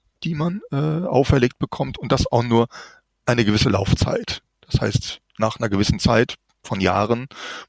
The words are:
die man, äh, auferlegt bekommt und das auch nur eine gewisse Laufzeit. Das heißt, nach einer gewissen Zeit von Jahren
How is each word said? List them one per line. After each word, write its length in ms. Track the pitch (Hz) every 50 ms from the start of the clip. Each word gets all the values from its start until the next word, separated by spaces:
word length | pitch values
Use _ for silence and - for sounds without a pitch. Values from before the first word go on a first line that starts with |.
| _ _ _ _ -
die 120 | 165 165
man, 260 | 147 156 175 180 214 - -
äh, 40 | -
auferlegt 800 | 139 151 156 156 165 185 - - 127 139 - - 135 120 127 - -
bekommt 400 | - - - - 139 135 - -
und 140 | - 117
das 200 | 139 131 - -
auch 120 | - 120 120
nur 240 | 120 117 117 117 - - - - - - _ _ _ _ _ _
eine 200 | - 120 120 110
gewisse 240 | 101 104 107 - -
Laufzeit. 720 | 101 98 98 - - - - - - - - - - - - _ _ _
Das 200 | _ _ - -
heißt, 400 | 110 107 101 - - - - - _ _ _ -
nach 200 | 110 110 - -
einer 120 | 113 107
gewissen 300 | 101 98 104 - - 104
Zeit 360 | - - 117 110 127 - - - _ _ _ _ _
von 180 | - - 98
Jahren 460 | 95 92 90 98 104 107 117 117 131 - - - - - - - -